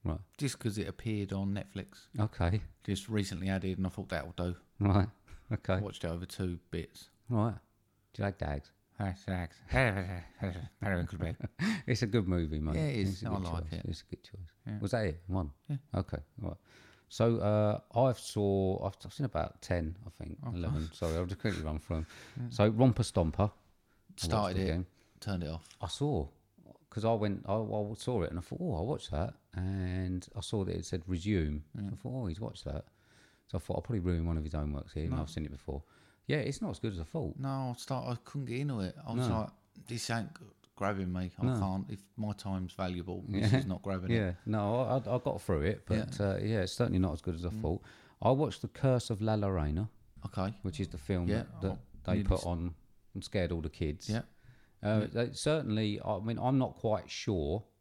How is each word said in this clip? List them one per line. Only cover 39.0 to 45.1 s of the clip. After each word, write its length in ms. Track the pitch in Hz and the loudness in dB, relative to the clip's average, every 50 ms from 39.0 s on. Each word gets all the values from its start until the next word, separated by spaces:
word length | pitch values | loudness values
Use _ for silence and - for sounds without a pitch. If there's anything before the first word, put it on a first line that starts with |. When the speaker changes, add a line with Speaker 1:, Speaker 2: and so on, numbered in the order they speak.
| - | -8
Speaker 2:
I 80 | - 117 | -4 0
was 140 | 120 127 | 0 2
Speaker 1:
No. 120 | 117 117 110 | 2 2 2
Speaker 2:
like, 100 | 107 - - _ _ _ _ - - | 0 -4 -8 _ _ _ _ -20 -12
"This 220 | - 127 113 - - | -8 -6 -6 -2 -2
ain't 280 | 117 117 107 - - | -2 -2 -2 -6 -10
g-, 80 | - 127 104 - _ _ _ _ | -16 -18 -20 -20 _ _ _ _
grabbing 360 | - 101 98 104 95 95 90 | -2 0 0 0 0 -2 -2
me. 200 | 90 90 92 87 - - | 0 -2 -2 -4 -2 0
I 60 | 117 | 0
Speaker 1:
No. 140 | 127 131 107 | 2 2 2
Speaker 2:
can't. 300 | 98 95 95 95 - - | 2 0 0 -2 -2 -4
If 140 | 117 - - _ _ | -8 -10 -12 _ _
my 140 | - 107 107 101 | -6 -4 -4 -4
time's 400 | - - 101 95 92 92 85 - | -4 -4 -4 -2 -2 -4 -6 -4
valuable, 500 | - 95 90 90 87 85 90 90 95 - | -4 -4 -2 -2 -4 -4 -6 -6 -6 -4
this 240 | - 104 98 - 104 | -2 0 2 4 6
Speaker 1:
Yeah. 80 | 113 135 | 4 4
Speaker 2:
is 60 | 135 | 4
not 160 | 95 90 - | 0 -4 -4
grabbing 300 | - 98 95 92 92 95 | -2 -4 -4 -2 0 2
it." 40 | 117 | 2
Speaker 1:
Yeah. 180 | 113 104 90 87 - - | 4 2 2 -2 -4 -4
No, 360 | 110 104 107 104 101 113 123 | -2 0 0 2 2 2 0
I, 160 | 131 110 123 | 2 2 0
I, 180 | 135 110 104 | 0 0 0